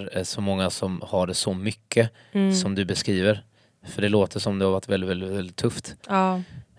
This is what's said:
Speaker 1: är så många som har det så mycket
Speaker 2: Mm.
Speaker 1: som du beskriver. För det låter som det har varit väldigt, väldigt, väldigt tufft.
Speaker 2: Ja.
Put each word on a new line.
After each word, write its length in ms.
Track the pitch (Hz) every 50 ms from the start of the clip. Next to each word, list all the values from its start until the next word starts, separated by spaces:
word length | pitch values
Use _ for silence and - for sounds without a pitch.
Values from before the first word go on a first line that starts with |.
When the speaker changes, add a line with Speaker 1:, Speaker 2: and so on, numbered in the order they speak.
| 98 92 -
Speaker 1:
är 120 | 92 92
så 160 | - - -
många 300 | 101 98 98 95 95 90
som 320 | - - - 95 92 85 87
har 200 | - - 95 92
det 80 | 90 92
så 200 | - - - 95
mycket 560 | 92 95 107 104 - _ _ - 117 117 117 - - - - -
Speaker 2:
Mm. 200 | 202 196 190 190
Speaker 1:
som 200 | 185 185 104 98
du 100 | 95 98
beskriver. 600 | 90 101 - - - 101 92 92 101 107 101 - _ _ _ _ _ _ _ -
För 160 | - - - 98
det 60 | 104
låter 320 | 104 104 98 92 - 104
som 180 | - 110 101 98
det 60 | 98
har 80 | 95 95
varit 160 | 95 - -
väldigt, 220 | 98 98 92 92
väldigt, 200 | 95 90 95 95
väldigt 260 | 98 101 92 90 87
tufft. 380 | - - 117 117 - - - - - - -
Speaker 2:
Ja. 280 | 202 190 190 190 185 185 180 - - - - _ _